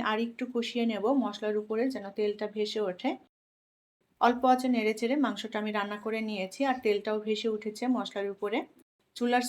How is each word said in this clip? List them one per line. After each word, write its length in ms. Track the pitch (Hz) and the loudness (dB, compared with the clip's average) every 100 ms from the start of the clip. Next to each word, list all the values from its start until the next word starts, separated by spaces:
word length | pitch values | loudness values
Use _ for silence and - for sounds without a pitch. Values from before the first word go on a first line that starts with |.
| 214 | 2
আর 80 | 220 | 0
একটু 240 | 233 - 247 | -2 -4 -4
কষিয়ে 380 | 240 233 240 233 | -2 -2 0 0
নেব 180 | 208 214 277 | 2 2 2
মশলার 340 | 208 208 214 208 | 2 -2 -2 -2
উপরে, 260 | 214 220 262 | 0 0 0
যেন 160 | 262 294 | -2 -6
তেলটা 360 | 233 208 208 208 | 0 0 0 -4
ভেসে 320 | 214 208 214 | -2 -2 0
ওঠে। 300 | 202 180 269 262 - _ _ _ _ _ _ _ _ _ | -2 0 -2 -4 -10 _ _ _ _ _ _ _ _ _
অল্প 220 | 233 247 | 4 6
আঁচে 240 | 254 254 262 | 4 4 4
নেড়ে 260 | 240 214 | 2 2
চেড়ে 220 | 220 233 294 | 2 0 2
মাংসটা 400 | 240 208 214 214 | 0 -2 -6 -4
আমি 120 | 214 | -2
রান্না 260 | 208 202 208 | -2 -4 -4
করে 200 | 214 220 | -4 -4
নিয়েছি, 400 | 220 202 185 - | -2 -4 -6 0
আর 120 | 269 254 | 0 2
তেলটাও 380 | 220 202 214 214 | 2 2 0 -2
ভেসে 280 | 214 214 226 | 0 0 0
উঠেছে 360 | 214 214 214 247 | -2 -4 -4 0
মশলার 400 | 233 196 202 202 | 0 -2 -4 -4
উপরে। 280 | 190 202 240 - _ _ _ _ - | -4 -2 -2 -4 _ _ _ _ -2
চুলার 280 | 240 247 | 2 2